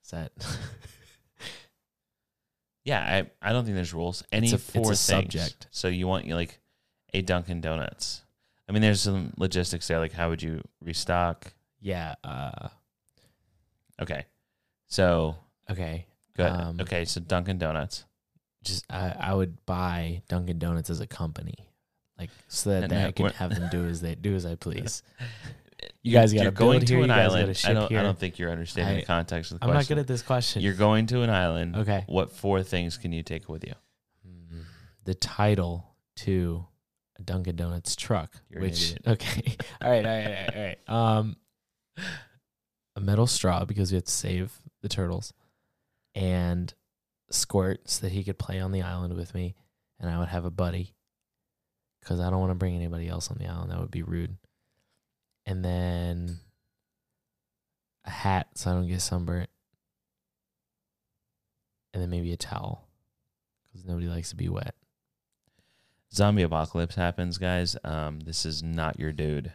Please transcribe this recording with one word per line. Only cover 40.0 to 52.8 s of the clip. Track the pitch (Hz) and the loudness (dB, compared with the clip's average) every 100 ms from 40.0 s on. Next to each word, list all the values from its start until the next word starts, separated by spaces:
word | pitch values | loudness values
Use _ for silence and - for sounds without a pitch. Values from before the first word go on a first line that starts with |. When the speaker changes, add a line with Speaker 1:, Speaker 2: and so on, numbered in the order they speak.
| 107 | 4
Speaker 1:
all | |
right, | 110 107 | 0 -2
all | |
right, | 98 95 98 | -4 -6 -4
all | 101 - - 113 | -6 -8 -2 2
right. | 113 110 | 4 4
Um, | 110 - _ _ _ _ _ - 185 - - _ _ _ _ _ _ - | 2 -6 _ _ _ _ _ -12 -10 -10 -16 _ _ _ _ _ _ -4
a | |
metal | 98 104 120 | 2 4 4
straw | - 95 90 92 | 4 2 2 0
because | 104 92 | 0 2
we | 92 | 2
have | |
to | - | 0
save | - 98 90 95 - - _ | -2 -2 -2 -4 -8 -20 _
the | 101 | -6
turtles, | - 90 92 107 - _ _ _ _ _ _ _ | -2 -2 -2 -6 -16 _ _ _ _ _ _ _
and | - 95 90 87 87 87 - _ _ _ _ _ | -4 0 2 2 0 -2 -8 _ _ _ _ _
Squirt | - - 101 92 98 - | -2 2 2 2 -2 -4
so | - 101 | -4 -2
that | |
he | 98 | -2
could | 95 95 | -4 -6
play | - 95 | -4 -4
on | 95 | -2
the | 95 | -2
island | 90 92 87 | -2 -4 -4
with | 87 87 | -4 -6
me, | 87 90 95 _ _ _ _ | -6 -6 -8 _ _ _ _
and | 87 | -4
I | 85 | -2
would | 85 | -2
have | 87 85 | -2 -4
a | |
buddy | 87 90 90 90 _ _ _ _ _ _ _ _ _ _ _ | -2 -2 -2 -6 _ _ _ _ _ _ _ _ _ _ _
'cause | - 90 | -4 -2
I | 90 | 0
don't | 92 | 2
wanna | 92 | 2
bring | 90 92 | 0 0
anybody | 87 | -2